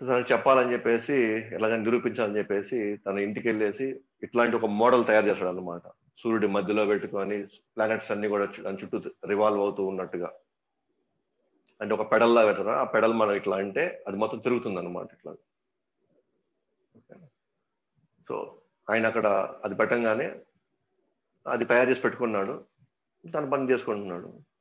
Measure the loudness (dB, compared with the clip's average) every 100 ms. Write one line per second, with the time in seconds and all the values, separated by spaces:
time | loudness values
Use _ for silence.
0 | 0 0 2 2 6 4 4 0 2 0
1 | 2 0 2 0 -4 -4 -2 0 2 0
2 | 0 -2 -2 -2 -2 -4 -2 -4 -4 -4
3 | -6 -4 -4 -2 -2 0 -2 -2 -6 -8
4 | -16 _ -4 0 2 2 0 2 4 6
5 | 6 4 4 0 -2 -4 -8 -10 -14 -20
6 | _ _ -2 0 2 0 0 0 2 0
7 | -2 -6 -4 -6 -8 -16 _ -4 -2 -2
8 | -4 -4 -2 0 -2 -4 -10 -8 -6 -8
9 | -8 -12 -4 2 2 2 0 -2 -4 -4
10 | -6 -6 -8 -10 _ _ _ _ _ _
11 | _ _ _ _ _ _ _ _ -2 -2
12 | 2 4 6 6 6 2 0 0 0 2
13 | 4 4 2 0 0 -2 -2 -2 -4 -6
14 | -10 -4 -4 -2 -2 -2 -2 -6 -6 -8
15 | -12 -16 -18 -18 _ _ _ _ _ _
16 | _ _ _ _ _ _ _ _ _ _
17 | _ -20 -20 _ _ _ _ _ _ _
18 | _ _ -10 -10 -10 -14 _ _ -4 0
19 | 0 2 2 2 -2 -6 -6 -2 0 2
20 | 2 0 -2 -8 -18 _ _ _ _ _
21 | _ _ _ _ -6 -4 2 4 4 2
22 | 0 -2 -2 -2 -2 -6 -14 _ _ _
23 | _ _ -10 -6 -2 -2 0 0 0 -6
24 | -6 -10 -12 -18 -20 _